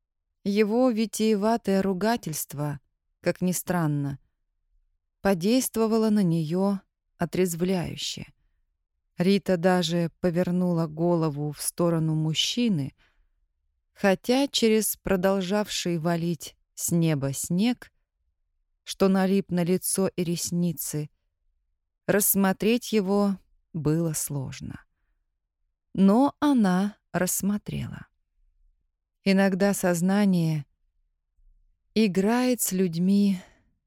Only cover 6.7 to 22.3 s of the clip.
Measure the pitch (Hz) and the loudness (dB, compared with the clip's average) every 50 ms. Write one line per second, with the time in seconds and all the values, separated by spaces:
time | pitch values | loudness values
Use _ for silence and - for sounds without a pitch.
6.7 | 202 190 - _ _ _ _ _ _ - 170 156 - 180 185 185 170 160 175 180 | 0 -2 -6 _ _ _ _ _ _ -6 -6 -4 0 0 0 0 -2 -2 -2 -2
7.7 | 190 180 156 - - - - - - - - - - _ _ _ _ _ _ _ | 0 -2 -2 -4 -8 -8 -8 -10 -10 -10 -14 -16 -20 _ _ _ _ _ _ _
8.7 | _ _ _ _ _ _ _ _ _ - 175 190 196 202 - - 185 170 165 185 | _ _ _ _ _ _ _ _ _ -2 2 2 2 2 2 0 0 2 2 2
9.7 | 180 180 175 160 170 170 170 165 - _ - 185 160 170 180 180 175 180 180 180 | 2 2 2 0 -2 -2 -2 -4 -4 _ -4 -2 0 0 0 0 0 0 0 0
10.7 | 175 165 165 156 151 156 170 175 175 165 160 160 139 143 147 151 143 - - - | 0 0 -2 -2 -4 -2 0 0 2 2 0 0 -2 -4 -6 -6 -6 -8 -10 -8
11.7 | - - 175 170 170 165 160 160 156 156 156 156 156 - - - - 240 240 233 | -4 -2 0 0 2 2 0 0 0 0 0 -2 -2 -2 -2 -2 -2 0 0 0
12.7 | 196 147 135 - - _ _ _ _ _ _ _ _ _ _ _ _ _ _ _ | 0 0 -2 -4 -8 _ _ _ _ _ _ _ _ _ _ _ _ _ _ _
13.7 | _ _ _ _ _ - - 202 190 - - - 247 269 285 277 - - 233 220 | _ _ _ _ _ -2 2 2 2 2 0 0 0 2 0 0 0 0 2 2
14.7 | 220 220 208 - - - - - 196 185 180 190 196 196 185 175 202 208 214 - | 2 2 0 -2 -4 -6 -4 -2 0 0 2 2 0 0 -2 -2 -2 -2 -2 -4
15.7 | - - - 175 175 165 151 175 170 170 165 170 170 - - - - _ _ _ | -6 -6 -4 -4 -4 -2 -2 -2 -2 -2 -2 -4 -4 -6 -8 -14 -20 _ _ _
16.7 | _ - - - 180 170 165 165 156 139 139 139 135 - - - 170 180 214 240 | _ -10 -6 -2 0 2 2 2 0 0 -2 -4 -4 -6 -6 -4 -2 0 0 0
17.7 | 240 - - - _ _ _ _ _ _ _ _ _ _ _ _ _ _ _ _ | 0 -2 -8 -18 _ _ _ _ _ _ _ _ _ _ _ _ _ _ _ _
18.7 | _ _ _ - - - 196 196 190 196 190 185 196 196 185 - 175 180 175 165 | _ _ _ -14 -4 0 2 2 2 2 2 2 2 0 -2 -2 -2 -2 0 0
19.7 | 185 180 - - - - 190 180 - - 180 160 175 165 - - 175 175 175 175 | 0 -2 -2 -4 -2 -2 -2 -2 -2 -4 -4 -4 -4 -6 -6 -4 -4 -2 -2 -2
20.7 | 165 - - - - 151 151 - _ _ _ _ _ _ _ _ _ _ _ _ | -4 -6 -8 -8 -8 -8 -8 -10 _ _ _ _ _ _ _ _ _ _ _ _
21.7 | _ _ _ _ _ _ _ - 180 208 208 - | _ _ _ _ _ _ _ 0 2 2 2 2